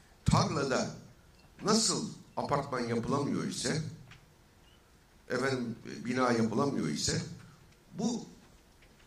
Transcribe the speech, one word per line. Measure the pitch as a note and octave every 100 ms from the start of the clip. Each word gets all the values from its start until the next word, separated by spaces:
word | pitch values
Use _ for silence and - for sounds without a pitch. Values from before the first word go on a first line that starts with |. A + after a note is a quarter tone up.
| - - -
tarlada | D#3+ F3 D#3 C3+ A#2 A2 - - - - - - -
nasıl | F#3 A3+ A3 C#3+ - - - -
apartman | A#2+ D3 - B2+
yapılamıyor | A#2 A#2 A#2 C#3+ C3+ D#2+
ise, | D2+ - B2+ D#3 - - - - - - - - - - - - - - -
efendim, | B2 C3+ B2+ A#2 - A#1+ C#2+ A#2
bina | B2+ B2
yapılamıyor | A#2 A2+ A2+ C#3+ G#2+ D#2
ise, | D#2 - D#2+ - - - - - - -
bu | F3 A#3 A#3 - - - - - - - -